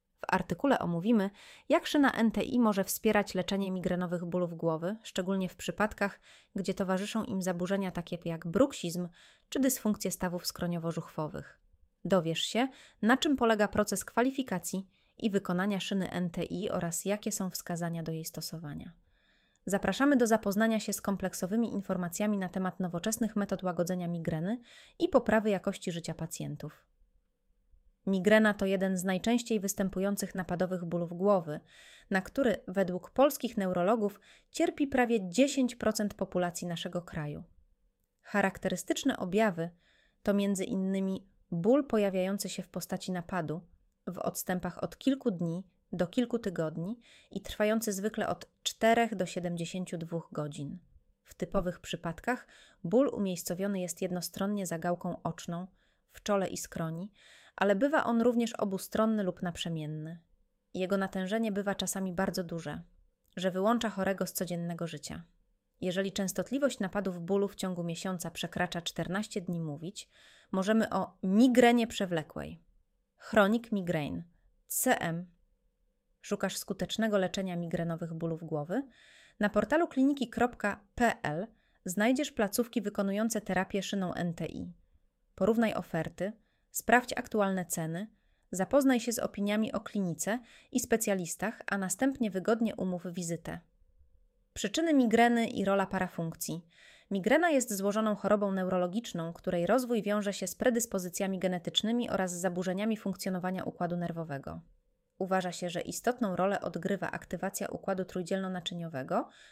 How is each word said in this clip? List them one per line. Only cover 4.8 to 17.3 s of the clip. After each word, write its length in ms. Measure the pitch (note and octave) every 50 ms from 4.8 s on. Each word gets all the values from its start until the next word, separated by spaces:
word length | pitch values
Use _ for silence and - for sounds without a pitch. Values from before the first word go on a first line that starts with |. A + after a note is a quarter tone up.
| E3+ F3+ A3 A3 -
szczególnie 460 | - - - F#3 F#3 G3 F#3+ F#3 F3
w 60 | -
przypadkach, 640 | - - - E3+ - G#3 G#3+ - - G3+ G3+ - - _ - - - _ _ -
gdzie 180 | F#3+ F3+ - F#3+
towarzyszą 500 | - G3 F3+ F#3+ F#3 G3+ G#3 - A3 -
im 180 | - - F#3+
zaburzenia 500 | F3+ F#3 F3+ E3+ F3+ F3+ G3 G3 G3 F3+
takie 260 | - F3 F3 - F3 E3+ -
jak 220 | E3+ E3 D#3+ -
bruksizm 600 | E3+ E3 G3+ C4+ C#4+ - - - E3+ D#3+ F3 F3+ E3+ - - - - _ _ _ -
czy 100 | - D4+
dysfunkcje 520 | C4 C4+ B3+ - - G#3+ G#3 - - F#3+
stawów 320 | F3 - - F3+ F3 F3 -
skroniowo-żuchwowych. 1000 | - - - F3+ F3 F3 E3+ E3 E3 D#3+ D#3+ - - - - D#3 - - - C#3+ - - _ _ _ _ _ _ _ _ _ -
Dowiesz 360 | E3+ G3 F#3 D#3+ E3 E3 D#3+
się, 260 | - - - A3 C4 C4 - - - - _ -
na 160 | - G#3+ B3
czym 180 | C4 - D#4+ C#4
polega 320 | C4 A#3+ A3+ A3+ G3+ G#3+
proces 380 | G3+ - G#3 G#3 - G3+ F#3 -
kwalifikacji 840 | - - A3+ B3 C4+ C4+ - C4 - F#3+ F3 - - - F#3+ F#3+ _ _ _ _ _ _
i 120 | - - A3
wykonania 500 | F#3+ G3 G3 - F3+ F3 F#3+ G#3 G3+ F#3
szyny 300 | - - G3+ G3 F3+ -
N 200 | - E3+ F3+ E3+
T 140 | E3+ - E3
I 260 | - E3+ F3 G#3 -
oraz 360 | - F3+ F3 E3+ E3+ - -
jakie 260 | G3+ G3+ G#3 - A3